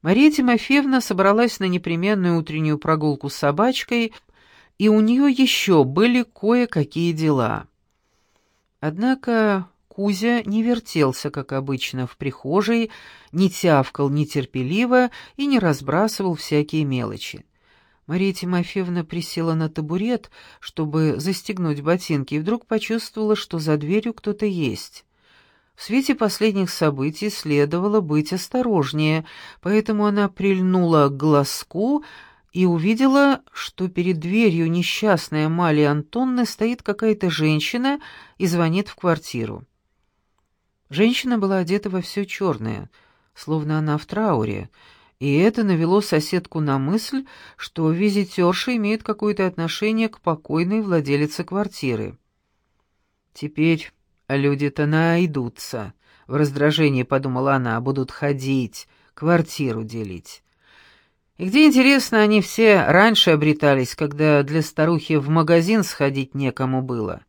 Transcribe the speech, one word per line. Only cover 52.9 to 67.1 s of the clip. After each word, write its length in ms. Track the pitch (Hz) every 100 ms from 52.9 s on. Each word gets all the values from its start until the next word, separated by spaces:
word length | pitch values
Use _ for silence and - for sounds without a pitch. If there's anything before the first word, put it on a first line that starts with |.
| _ _ _ _
«Теперь 580 | - 147 147 160 160 - _ _ _ -
люди-то 560 | 139 143 139 143 139
найдутся», — 1120 | 147 156 165 170 175 139 120 - - 123 104 - _ _ -
в 100 | 139
раздражении 680 | 147 139 147 151 151 131
подумала 500 | 120 135 135 127 135
она, — 260 | 135 123 113
«будут 300 | 127 135 131
ходить, 760 | - 147 139 131 135 117 - - _ _
квартиру 680 | - 151 170 160 - 135 110
делить. 600 | 110 113 104 87 - - _ _ _ _ _ _ _ _ _ -
И 80 | 180
где, 200 | 247 302
интересно, 540 | 254 262 277 - 226
они 220 | 214 214
все 420 | - - 226 196
раньше 460 | - 170 220 214 -
обретались, 640 | 156 151 151 147 135 127
когда 480 | - 151 147 156 147
для 180 | 143 160
старухи 540 | 156 - 160 165 -
в 160 | 156 139
магазин 540 | 160 160 170 170 220
сходить 500 | 180 - 139 135 131
некому 480 | 139 135 - 131 131
было?» 400 | 131 120 101